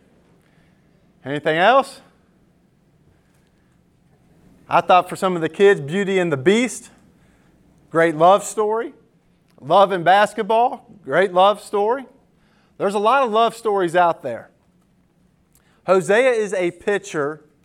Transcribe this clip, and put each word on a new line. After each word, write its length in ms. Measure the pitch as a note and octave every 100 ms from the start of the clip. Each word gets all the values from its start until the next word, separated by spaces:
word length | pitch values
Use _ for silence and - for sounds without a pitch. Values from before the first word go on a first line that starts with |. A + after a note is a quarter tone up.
| _ _ _ _ _ _ _ _ _ _ _ _
Anything 340 | B2+ D3 D#3 D#3+
else? 440 | G3 C4+ - - _ _ _ _ _ _ _ _ _ _ _ _ _ _ _ _ _ _ _ _ _ _ _ _ _ _ -
I 140 | D3+
thought 260 | F3 F3+ F3
for 80 | E3
some 220 | F#3+ F3
of 40 |
the 60 | D#3+
kids, 320 | - G3+ F3+
Beauty 400 | C#3 F#3+ G3 F#3+
and 100 | F3
the 60 | C#3
Beast. 540 | C#3 A3 B3 - - _ _ _ _ _ _ _ _ _ _
Great 280 | D#3+ E3 D3+
love 260 | E3+ G3
story. 500 | G3+ - G#3+ A3 C#4+ - _ _ _ _ _ _
Love 320 | C3 F#3 G3
and 100 | F#3+
Basketball. 800 | E3 G3 G#3 - G3+ A3+ B3 - - -
Great 280 | C3 D3+ G3
love 300 | F3+ G3 G3+
story. 440 | - G#3 G#3 C4+ A#3+ _ _ _ _ _ _ -
There's 160 | F#3
a 60 | G#3
lot 240 | G#3+ C4+
of 80 | B3
love 240 | G#3+ A3+ A3
stories 400 | A3 G3 F3 F3
out 260 | E3+ D#3+
there. 300 | C3+ A2 - _ _ _ _ _ _ _ _ _ _ _ _ _ -
Hosea 460 | F#3+ E3+ G#3+ C4
is 220 | A3+ G#3
a 160 | F#3+ F3
picture 720 | E3+ - G3+ - D#3+ C#3+ D#3 _ _